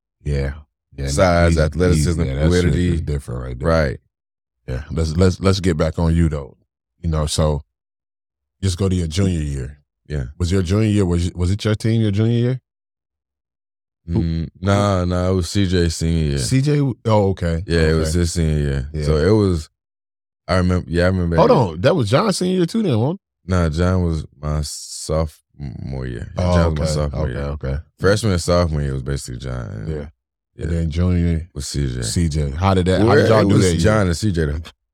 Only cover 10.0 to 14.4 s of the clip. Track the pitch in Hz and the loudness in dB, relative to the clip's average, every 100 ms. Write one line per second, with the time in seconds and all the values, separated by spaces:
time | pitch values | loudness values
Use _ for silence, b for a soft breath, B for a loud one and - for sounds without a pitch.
10 | - 73 64 - 85 98 85 104 110 104 | -10 -8 -8 -4 -2 0 0 2 2 2
11 | 95 85 87 - 90 101 107 107 113 113 | 2 0 -2 -2 -2 0 -2 -2 0 0
12 | 110 101 113 120 120 127 _ _ _ _ | 0 2 0 2 0 -4 _ _ _ _
13 | _ _ _ _ _ _ _ _ _ _ | _ _ _ _ _ _ _ _ _ _
14 | - 85 85 82 | -6 -2 -2 -2